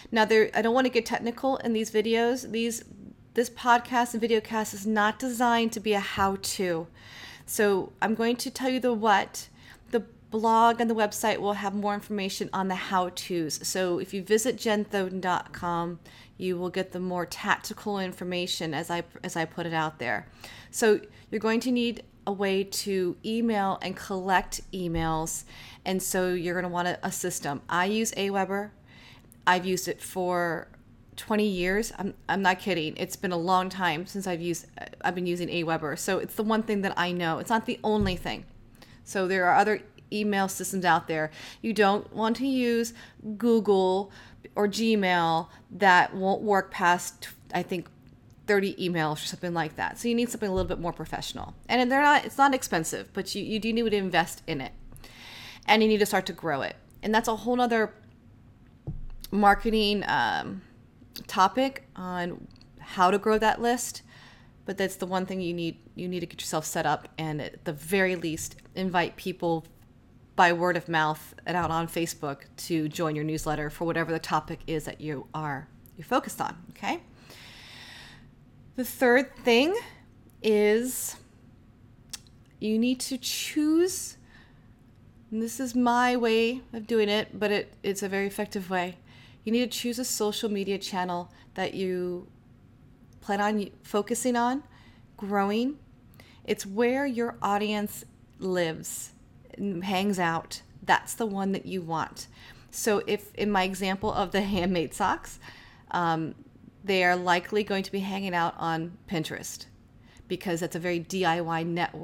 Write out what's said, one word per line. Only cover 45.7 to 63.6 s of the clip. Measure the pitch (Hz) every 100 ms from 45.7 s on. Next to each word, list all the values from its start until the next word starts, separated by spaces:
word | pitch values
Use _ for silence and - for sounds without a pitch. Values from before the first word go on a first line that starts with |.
That | 185 196 180 - 196
won't | 190 196
work | 214 196 185
past, | - 175 180 - - - - -
I | 175
think, | 175 180 - - - - - - -
thirty | 202 196 -
emails | 180 175 151 151
or | -
something | 170 180
like | 170 160 -
that. | 92 -
So | 240
you | 233
need | 240
something | 240 208
a |
little | 185 175
bit | 165
more | 170
professional. | 160 160 - - - - - -
And | 240 247
they're | 269
not, | 294 294 -
it's | -
not | 277
expensive, | 262 - 175 160 95 98
but | 202 190 202
you, |
you | 147 214
do | 220
need | 226 226
to | 208
invest | 190 170 175 - -
in | 147
it. | 131 - - - - - - - - - -
And | 214
you | 220
need | 214
to | 202
start | 196 185
to |
grow | 170 165 139
it. | 92 - - -
And | 202
that's | 233 240
a | 220
whole | 220 247
nother | 240 226 208 - - - - - - - - - - - - - -
marketing, | 202 208 202 233 214 208 208 -
um, | 135 113 80 - 190 - - - - - - -
topic | 208 190 254 269 269 - -
on | 180 180 175 - - - - -
how | - - 185
to | 202
grow | 220 214
that | 220 -